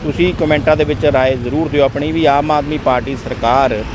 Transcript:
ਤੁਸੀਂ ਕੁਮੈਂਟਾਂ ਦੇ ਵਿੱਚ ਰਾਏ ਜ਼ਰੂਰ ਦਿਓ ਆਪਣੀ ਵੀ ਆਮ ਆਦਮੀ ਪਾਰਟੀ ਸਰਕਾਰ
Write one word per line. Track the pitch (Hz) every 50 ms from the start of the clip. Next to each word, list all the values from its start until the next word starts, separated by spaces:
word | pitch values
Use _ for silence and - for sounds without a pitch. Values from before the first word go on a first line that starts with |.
| -
ਤੁਸੀਂ | 151 139 - 175 180 175
ਕੁਮੈਂਟਾਂ | - 170 151 151 147 123 151 156
ਦੇ | 151 151
ਵਿੱਚ | 147 151 - -
ਰਾਏ | 147 135 131 131 131 135
ਜ਼ਰੂਰ | 127 120 120 135 151 165 147
ਦਿਓ | 139 147 139
ਆਪਣੀ | 135 123 143 143 156
ਵੀ | 160 165 160
ਆਮ | 147 139 143 147 156
ਆਦਮੀ | 151 147 139 147 156 147
ਪਾਰਟੀ | - 139 127 123 117 135 139
ਸਰਕਾਰ | 127 - - 123 - - 117 123 135 139 127 117 107 - -